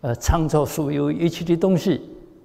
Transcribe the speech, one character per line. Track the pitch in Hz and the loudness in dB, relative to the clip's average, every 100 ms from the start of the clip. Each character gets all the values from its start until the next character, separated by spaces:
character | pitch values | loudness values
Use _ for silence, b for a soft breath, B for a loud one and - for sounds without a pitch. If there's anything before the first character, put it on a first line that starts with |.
呃， | 135 117 | -4 -4
创 | - 165 156 | 2 2 2
造 | 151 139 | 2 0
所 | - 143 | -2 -2
有 | 143 147 | 0 -2
一 | 151 170 | 0 -2
切 | 165 170 | -2 -2
的 | 170 | 2
东 | 190 180 | 4 2
西。 | 196 160 - - - - | 2 -2 -4 -20 -20 -20